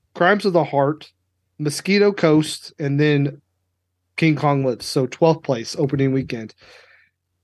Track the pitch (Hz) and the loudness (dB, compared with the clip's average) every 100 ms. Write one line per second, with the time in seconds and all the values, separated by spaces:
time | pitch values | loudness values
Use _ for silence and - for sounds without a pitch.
0 | _ - 175 208 202 175 147 143 139 151 | _ 0 2 2 2 0 0 0 0 -2
1 | - _ _ _ _ - 147 143 - 202 | -10 _ _ _ _ -8 -6 -4 0 2
2 | 202 202 165 156 151 - - - 147 139 | 2 2 2 4 2 -4 -14 -8 -4 0
3 | 151 143 139 139 _ _ _ _ _ _ | 2 2 0 -4 _ _ _ _ _ _
4 | _ - 160 147 147 143 135 117 - 147 | _ -2 0 2 0 0 -2 -4 -4 -4
5 | 127 - 165 160 - 123 113 - 143 139 | -4 0 0 0 -2 -6 -6 -4 -4 0
6 | 135 135 127 120 107 - - - _ _ | 0 -2 -4 -8 -12 -18 -20 -20 _ _
7 | _ _ _ _ | _ _ _ _